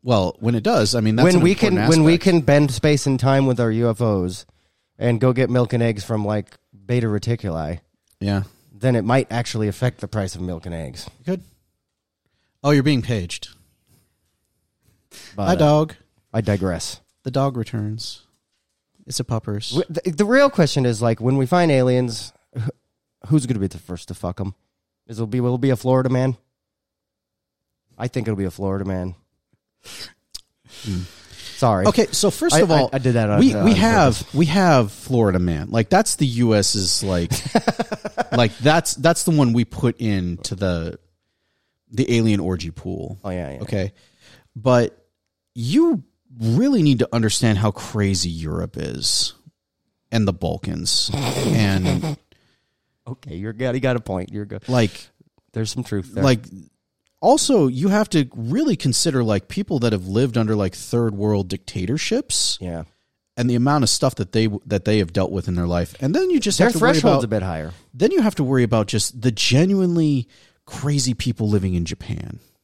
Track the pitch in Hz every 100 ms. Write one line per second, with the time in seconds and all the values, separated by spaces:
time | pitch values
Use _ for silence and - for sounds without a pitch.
0 | 127 110 90 - 110 120 208 233 107 120
1 | 110 110 165 180 170 196 214 185 113 165
2 | 156 165 196 170 139 143 143 120 151 147
3 | 139 131 135 135 135 120 117 110 117 110
4 | 117 98 90 92 - _ _ _ _ -
5 | 120 117 127 123 131 123 120 120 117 101
6 | - 110 104 107 - _ _ 101 98 123
7 | 113 104 117 117 98 80 78 85 _ _
8 | _ _ 98 98 104 _ _ 101 127 120
9 | 104 131 - 117 120 113 104 - 123 -
10 | 98 107 95 87 90 82 90 85 73 64
11 | - _ 165 185 - _ _ _ _ _
12 | _ _ _ _ _ _ 143 147 139 135
13 | 110 113 87 - - _ _ _ _ _
14 | _ _ _ _ _ _ _ _ _ _
15 | _ - - - 104 175 151 151 156 -
16 | _ _ _ 113 101 101 95 82 - -
17 | _ _ 135 131 139 123 110 113 107 110
18 | - - _ _ _ _ _ _ _ _
19 | - - 131 113 - 104 - 131 - 156
20 | - 147 208 254 277 - 151 143 123 110
21 | 117 113 120 139 131 175 170 135 127 127
22 | 123 110 - _ _ 123 113 - _ _
23 | _ _ - 151 123 110 95 76 - 87
24 | - 90 90 90 98 - _ _ _ _
25 | - 110 110 123 123 123 135 123 127 131
26 | 131 127 131 127 _ _ _ _ _ _
27 | _ _ _ _ _ _ _ _ _ -
28 | 123 131 113 101 95 - 98 98 98 92
29 | 90 87 _ _ _ _ _ _ - -
30 | - _ _ - _ _ _ - 113 90
31 | 92 - - - - - 123 98 147 220
32 | 208 - 196 - 330 156 185 156 135 131
33 | 127 117 107 104 262 104 190 190 226 220
34 | 143 110 - 139 160 185 180 139 101 -
35 | - 123 107 90 90 78 - 117 110 185
36 | 220 - 139 117 120 104 98 110 92 -
37 | 98 90 85 135 - - - - - 214
38 | 202 - - - 117 - 135 165 - -
39 | 160 165 - 156 127 117 117 - 120 -
40 | 113 98 90 85 - 92 98 87 82 -
41 | _ _ _ _ _ _ _ _ _ 110
42 | 135 117 113 101 90 90 82 - 92 92
43 | - 98 101 90 78 69 - 101 98 _
44 | _ _ _ - _ 113 120 123 117 -
45 | _ _ _ _ _ 123 120 240 339 214
46 | - _ _ 123 113 123 269 254 151 123
47 | 123 117 110 - 117 98 107 - - 110
48 | 101 92 87 82 80 82 85 - 71 64
49 | - - - - - _ _ _ _ _
50 | _ 113 98 90 85 82 - 80 - -
51 | - 139 131 135 135 - 101 95 90 87
52 | 156 147 _ _ _ _ _ _ _ _
53 | - 131 - 85 104 110 127 135 131 120
54 | - 92 92 104 101 - - 127 107 -
55 | - _ _ _ _ 113 110 127 - 101
56 | - 113 135 120 - 95 - _ _ _
57 | _ _ - 302 - 240 139 127 190 208
58 | 214 160 127 117 113 202 311 196 131 117
59 | 170 135 113 98 - - 208 143 117 104
60 | 92 104 131 117 107 107 95 - - 120
61 | 117 101 104 104 90 92 - - 92 143
62 | - 233 - - - - - 82 85 _
63 | _ _ _ - 123 120 127 147 113 -
64 | 135 - 95 110 110 101 - 101 104 107
65 | 87 98 92 95 90 87 87 87 85 -
66 | 131 254 370 320 208 - - 165 240 311
67 | 233 139 117 107 92 80 78 92 _ 123
68 | 214 370 214 - 131 131 117 113 104 110
69 | - 123 123 110 - 127 185 196 180 170
70 | 156 139 117 _ _ _ - - 139 143
71 | 127 113 127 - 107 104 92 90 85 -
72 | - - - - _ _